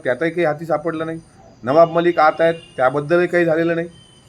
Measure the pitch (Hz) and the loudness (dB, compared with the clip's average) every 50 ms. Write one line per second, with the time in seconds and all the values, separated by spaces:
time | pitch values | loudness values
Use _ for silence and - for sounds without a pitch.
0 | - 135 123 127 165 165 165 175 170 151 147 151 170 160 156 143 165 165 165 160 | -2 -4 -2 -2 -2 -4 -2 -2 -2 -2 -2 -6 -4 -4 -4 -2 -2 -6 -6 -6
1 | 160 160 165 165 - _ _ - - - - _ - 117 139 160 170 160 160 170 | -8 -8 -8 -12 -14 _ _ -20 -20 -20 -20 _ -4 2 4 4 4 4 4 0
2 | 170 175 170 156 151 156 156 - 165 165 170 165 - - - - 127 131 139 147 | 0 0 2 4 2 2 2 2 0 0 0 -2 -12 -14 -4 -2 0 0 0 -2
3 | 147 147 175 175 180 170 175 175 170 165 156 165 165 170 170 165 170 175 - - | -2 0 0 0 0 0 0 0 2 2 0 0 0 -2 -2 -4 -6 -8 -14 -20
4 | - _ _ _ _ | -20 _ _ _ _